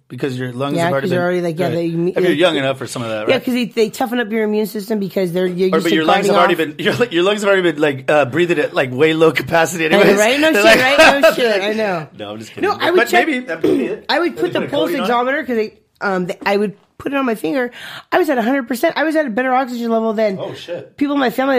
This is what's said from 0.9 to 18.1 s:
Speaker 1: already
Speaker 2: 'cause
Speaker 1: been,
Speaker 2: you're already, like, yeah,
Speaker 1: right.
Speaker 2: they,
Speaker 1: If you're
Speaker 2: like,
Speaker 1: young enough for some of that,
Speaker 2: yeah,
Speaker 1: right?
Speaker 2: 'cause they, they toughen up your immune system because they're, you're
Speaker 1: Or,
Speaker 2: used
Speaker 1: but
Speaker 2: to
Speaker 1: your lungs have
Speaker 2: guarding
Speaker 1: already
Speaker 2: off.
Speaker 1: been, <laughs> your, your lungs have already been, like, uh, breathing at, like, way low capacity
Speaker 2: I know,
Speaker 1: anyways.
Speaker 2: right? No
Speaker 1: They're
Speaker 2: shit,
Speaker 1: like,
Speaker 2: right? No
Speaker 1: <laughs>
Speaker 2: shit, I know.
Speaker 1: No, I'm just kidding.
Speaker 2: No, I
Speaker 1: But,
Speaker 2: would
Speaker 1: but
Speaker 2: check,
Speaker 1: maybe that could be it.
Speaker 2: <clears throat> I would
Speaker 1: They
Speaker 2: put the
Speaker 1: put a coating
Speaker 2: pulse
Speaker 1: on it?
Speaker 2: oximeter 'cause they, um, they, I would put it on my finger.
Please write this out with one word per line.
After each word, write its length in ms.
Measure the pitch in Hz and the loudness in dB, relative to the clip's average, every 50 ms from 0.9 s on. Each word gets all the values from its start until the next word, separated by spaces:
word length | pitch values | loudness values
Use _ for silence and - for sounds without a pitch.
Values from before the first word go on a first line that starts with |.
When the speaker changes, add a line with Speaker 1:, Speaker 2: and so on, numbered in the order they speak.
| 180 | 0
Speaker 1:
already 120 | - - | 0 -2
Speaker 2:
'cause 40 | 180 | -2
Speaker 1:
been, 40 | 175 180 | -2 -2
Speaker 2:
you're 60 | 175 | 0
already, 180 | 180 180 180 | 0 -2 -2
like, 180 | 175 170 160 160 | -2 -4 -4 -4
yeah, 60 | 180 165 | -4 -2
Speaker 1:
right. 60 | 160 | -2
Speaker 2:
they, 100 | 170 170 165 | -2 -4 -2
Speaker 1:
If 280 | 165 165 170 180 190 - | -2 -2 -2 -2 0 0
you're 120 | 185 170 | 0 2
Speaker 2:
like, 80 | 156 147 | 2 2
Speaker 1:
young 160 | 175 175 160 | 2 2 2
enough 220 | 147 135 135 131 127 | 0 0 -2 -2 -4
for 100 | 127 110 | -6 -10
some 140 | - 131 117 | -8 -8 -6
of 60 | 113 | -6
that, 180 | 110 107 107 - | -6 -2 0 0
Speaker 2:
yeah, 60 | 262 | 0
Speaker 1:
right? 80 | 254 - | 0 0
Speaker 2:
'cause 100 | 254 240 | -2 -2
they, 120 | 247 240 | -2 -2
they 240 | - - 233 220 220 | -2 -2 -2 -2 -2
toughen 300 | 226 - 269 220 240 247 | -2 -4 -6 -4 -4 -4
up 120 | 240 202 | -4 -2
your 120 | 226 226 214 | -2 -2 -2
immune 220 | 208 214 214 220 | 0 0 -2 -2
system 320 | - - 214 190 196 226 208 | -4 -6 -8 -6 -4 -4 -4
because 360 | 196 175 - 202 190 175 165 | -4 -4 -2 -2 -2 0 0
they're, 120 | 185 185 | -2 -2
you're 220 | 185 180 175 190 185 | -2 0 0 0 2
Speaker 1:
Or, 80 | 185 160 | 2 2
Speaker 2:
used 60 | 170 | 2
Speaker 1:
but 60 | 170 | 2
Speaker 2:
to 60 | 160 | 2
Speaker 1:
your 100 | 160 156 | 2 2
lungs 200 | 165 185 196 202 196 | 2 2 2 2 2
have 80 | 180 | 4
Speaker 2:
guarding 200 | 175 175 175 175 165 | 4 4 4 2 0
Speaker 1:
already 140 | 160 147 | -2 -2
Speaker 2:
off. 60 | 151 - | -4 -4
Speaker 1:
been, 80 | 160 | -2
<laughs> 140 | 202 147 127 | -2 0 0
your, 100 | 240 233 | 0 0
your 120 | - 170 175 | 0 0 2
lungs 180 | 196 208 214 | 2 0 0
have 80 | 208 202 | 2 2
already 200 | 196 190 180 170 | 2 4 2 2
been, 80 | 151 147 | 2 2
like, 280 | 156 147 139 135 131 - | 0 0 0 -2 0 2
uh, 160 | 151 151 139 | 2 2 2
breathing 320 | 127 127 160 175 170 175 147 | 2 2 0 0 2 2 0
at, 140 | 151 170 170 | 0 0 0
like, 180 | 175 143 127 | -2 -2 -2
way 220 | 127 123 156 160 160 | 0 2 2 2 4
low 180 | 160 160 160 | 4 4 4
capacity 540 | 156 - - - 170 165 160 156 175 170 160 | 4 2 0 0 2 2 2 2 0 -2 0
Speaker 2:
I 40 | 156 | 2
know, 100 | 180 202 | 4 4
Speaker 1:
anyways. 180 | 196 - 202 202 | 6 6 4 4
Speaker 2:
right? 220 | 214 233 262 285 | 4 2 2 2
No 140 | 302 320 311 | 2 2 4
Speaker 1:
They're 100 | 202 208 | 4 6
Speaker 2:
shit, 140 | 226 220 247 | 6 6 6
Speaker 1:
like, 180 | 254 262 285 285 | 4 4 4 6
Speaker 2:
right? 240 | 320 302 277 285 | 6 6 6 6
No 100 | 277 320 | 4 4
Speaker 1:
<laughs> 40 | - | 4
Speaker 2:
shit, 260 | 339 247 226 208 196 | 4 2 0 0 0
I 120 | 190 208 214 | -2 -2 -2
know. 340 | 220 220 202 180 165 151 135 - - | -2 -2 -2 -4 -4 -6 -10 -14 -16
Speaker 1:
No, 140 | 104 101 | -14 -12
I'm 80 | 107 110 | -12 -12
just 120 | 110 - - | -14 -14 -8
kidding. 160 | - - 403 | -4 -2 -2
Speaker 2:
No, 60 | - | -2
I 40 | - | -2
Speaker 1:
But, 120 | - - 349 | 0 2 2
Speaker 2:
would 20 | 370 | 2
Speaker 1:
but 100 | 233 - | 2 2
Speaker 2:
check, 180 | - - 302 320 | 2 2 2 2
Speaker 1:
maybe 180 | 277 254 254 | -2 -4 -4
that 160 | 208 165 165 | -6 -6 -2
could 160 | - 143 - - | 0 0 2 2
be 80 | 117 | 0
it. 200 | 113 - - - | -2 -6 -6 -4
Speaker 2:
<clears throat> 40 | - | -2
I 100 | 247 302 | -2 0
would 160 | 349 320 - | 0 -2 -2
Speaker 1:
They 60 | - | -4
Speaker 2:
put 120 | 349 349 - | -4 -2 -2
the 60 | 202 | -4
Speaker 1:
put 60 | 170 135 | -4 -4
a 40 | |
coating 260 | - 294 311 - 349 277 | -2 -2 -2 -2 -2 -2
Speaker 2:
pulse 120 | 180 202 | -2 0
Speaker 1:
on 160 | 240 233 247 254 | 0 0 0 0
it? 40 | |
Speaker 2:
oximeter 140 | 277 311 277 | -2 -4 -4
'cause 100 | - 240 220 | -2 -2 -2
they, 220 | 214 214 - _ _ _ _ - | -2 -4 -8 _ _ _ _ -6
um, 240 | - 202 190 185 180 170 | -4 -2 -2 -2 -2 -4
they, 100 | - - - | -6 -6 -2
I 100 | 196 202 202 | 0 0 0
would 200 | 208 202 - - _ _ _ - | 0 -2 -4 -8 _ _ _ -12
put 140 | - 269 277 | -8 -4 -2
it 20 | 277 | -2
on 80 | 269 | -2
my 100 | 247 220 | -2 -2
finger. 360 | - - 320 302 262 247 240 - - - - - - - _ | -4 -4 -4 -2 -2 -4 -4 -8 -12 -16 -16 -16 -18 -6 _